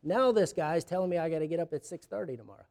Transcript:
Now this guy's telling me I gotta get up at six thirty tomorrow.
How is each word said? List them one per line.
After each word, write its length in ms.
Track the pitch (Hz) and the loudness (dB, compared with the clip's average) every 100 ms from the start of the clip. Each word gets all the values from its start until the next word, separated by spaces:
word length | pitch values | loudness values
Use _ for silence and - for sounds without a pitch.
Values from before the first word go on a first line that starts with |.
Now 300 | 147 208 262 | 0 2 4
this 220 | 220 185 | 4 4
guy's 320 | - 156 165 - | 2 0 0 0
telling 240 | 185 185 | -2 0
me 80 | 175 | 0
I 120 | 165 | 0
gotta 180 | 160 156 | -2 -2
get 120 | 165 | -2
up 140 | 165 | -2
at 120 | 147 - | -4 -8
six 220 | 175 - | -14 -8
thirty 300 | 202 185 123 | -8 -6 -8
tomorrow. 280 | 101 98 - | -12 -20 -20